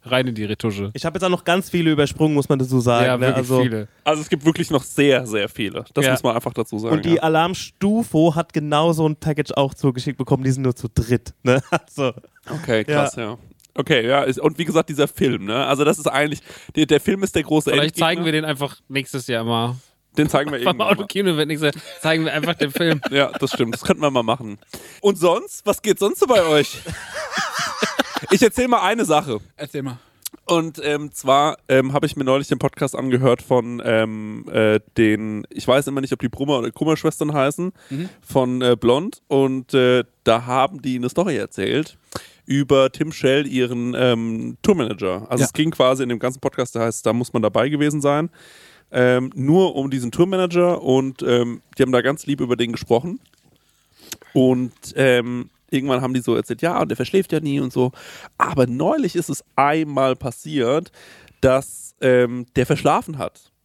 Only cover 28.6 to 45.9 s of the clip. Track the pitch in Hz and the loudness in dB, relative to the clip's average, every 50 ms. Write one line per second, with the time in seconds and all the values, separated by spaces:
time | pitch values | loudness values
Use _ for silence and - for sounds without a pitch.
28.6 | 247 254 240 214 185 185 226 233 214 156 160 151 - 143 113 104 - _ _ - | 0 2 2 2 2 0 0 0 2 2 2 2 2 0 -6 -6 -8 _ _ -14
29.6 | 151 139 - 143 135 135 120 123 _ _ _ _ _ - - _ _ - 180 165 | -14 -10 -10 -8 -8 -8 -10 -12 _ _ _ _ _ -18 -18 _ _ 0 0 0
30.6 | 165 165 160 160 143 147 147 147 151 143 - - - 131 135 143 147 156 - - | 0 -2 -8 -6 -4 -2 -2 -2 -4 -8 -12 -6 2 4 4 4 4 2 -2 -4
31.6 | _ - 131 131 131 135 139 147 160 147 - 143 135 131 131 139 143 - 147 127 | _ 2 4 4 4 2 0 0 -2 -2 -4 -4 0 0 0 0 2 -2 -2 -2
32.6 | - 139 - - 147 131 - 131 127 131 123 123 131 131 123 123 - - 131 123 | -2 -4 -2 -2 -6 -4 -4 -4 -2 0 0 2 4 2 2 2 0 0 0 0
33.6 | 113 120 120 120 - 123 113 113 110 110 110 107 107 107 107 113 - - - - | 2 -2 -10 -6 -2 0 2 2 2 0 -4 -8 -10 -10 -12 -12 -12 -4 0 2
34.6 | 110 107 107 110 _ _ _ - 113 107 107 104 110 107 107 104 - _ - - | 2 4 2 0 _ _ _ 2 4 4 4 0 -2 -6 -6 -8 -8 _ -12 -6
35.6 | - - 127 139 143 135 139 139 135 131 135 - - 123 - - 139 143 147 127 | 0 2 2 2 2 -2 -6 -6 -4 -4 -6 -4 -4 -8 -4 -4 -2 0 0 0
36.6 | 117 120 - - 151 156 160 - - 160 - - 160 151 151 147 131 139 147 - | -2 -4 -4 -2 0 0 0 0 0 -4 -2 -2 -4 -2 0 0 0 0 0 -4
37.6 | 175 185 - _ _ - 135 139 175 185 - _ _ - - 135 127 127 127 127 | -6 -8 -8 _ _ -10 -8 -8 -8 -10 -12 _ _ 0 0 2 2 2 0 0
38.6 | 127 123 120 110 - 117 123 143 180 214 - _ _ _ 143 139 135 131 131 131 | 2 2 2 4 4 2 2 2 0 -6 -10 _ _ _ 2 2 2 2 0 -4
39.6 | 127 _ - 135 127 123 127 123 131 _ _ _ _ 117 113 117 123 123 127 135 | -6 _ 2 2 4 4 4 2 0 _ _ _ _ 2 2 2 0 -2 0 0
40.6 | 131 139 190 139 143 127 127 123 123 123 - - 110 208 147 104 101 - - - | 0 0 -2 -6 -6 -6 -4 -4 -4 -2 -2 -2 -2 0 -2 -4 -4 -6 -6 -4
41.6 | 95 107 117 139 160 - - _ _ _ - - - - _ _ _ - 131 143 | -2 0 0 -2 -2 -4 -10 _ _ _ -16 -16 -16 -16 _ _ _ -2 0 0
42.6 | 143 127 143 135 135 131 - - 156 160 151 - - 127 131 143 147 135 131 127 | 4 4 6 6 6 4 0 -6 -16 -14 -10 0 2 2 2 2 0 0 0 0
43.6 | 123 120 123 120 120 123 123 123 127 123 120 113 113 113 113 113 120 120 120 _ | 0 0 -2 -4 -4 -4 0 2 2 2 2 2 0 -4 -4 -6 -6 -8 -10 _
44.6 | - - 196 170 123 104 101 90 101 92 90 95 110 - 123 131 139 - - - | 2 2 2 2 0 -2 -4 -4 -4 -4 -4 -4 -4 -4 0 0 0 0 0 0
45.6 | 156 165 160 - 131 127 | 0 0 2 4 4 4